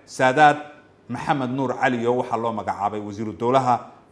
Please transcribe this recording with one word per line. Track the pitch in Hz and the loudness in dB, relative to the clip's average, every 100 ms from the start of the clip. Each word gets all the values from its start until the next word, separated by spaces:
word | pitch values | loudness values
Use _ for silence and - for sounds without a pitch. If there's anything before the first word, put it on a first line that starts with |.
| - | -14
Saadaad | - 131 135 151 147 - - _ _ - | 0 2 6 6 6 -4 -20 _ _ -12
Maxamed | 123 - 147 127 | -6 -4 -2 -2
Nuur | 131 127 | -2 -4
Caliyo | - 135 123 117 123 | 0 0 0 0 0
waxaa | 120 113 | -2 -4
loo | 117 | -2
magacaabay | 110 98 95 101 104 | -4 -6 -4 -4 -4
wasiiru | 104 101 107 | -8 -8 -10
dowlaha | 104 117 131 127 117 - - _ | -4 2 2 2 0 -2 -20 _